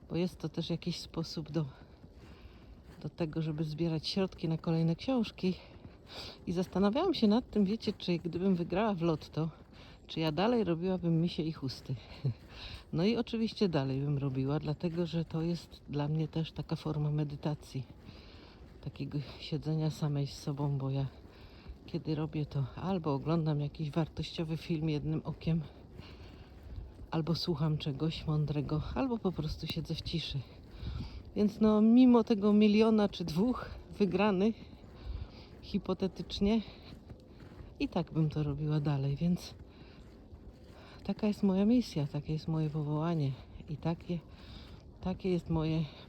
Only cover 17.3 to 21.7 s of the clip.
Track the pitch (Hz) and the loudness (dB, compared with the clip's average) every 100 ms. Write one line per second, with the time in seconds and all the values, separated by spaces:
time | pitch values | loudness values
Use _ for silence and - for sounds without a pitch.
17.3 | 143 156 151 - 135 - - - - - | -2 -4 -4 -6 -10 -10 -14 -18 -18 -18
18.3 | - - - - - 147 - 143 147 135 | -20 -20 -20 -20 -12 -12 -8 -6 -6 -6
19.3 | - - 151 147 156 156 - 151 143 139 | -10 -6 -4 -2 0 0 0 -2 0 -2
20.3 | - - 139 143 139 135 135 135 - - | -4 -6 -2 -2 0 0 -2 -2 -6 -18
21.3 | - - - - | -20 -20 -18 -18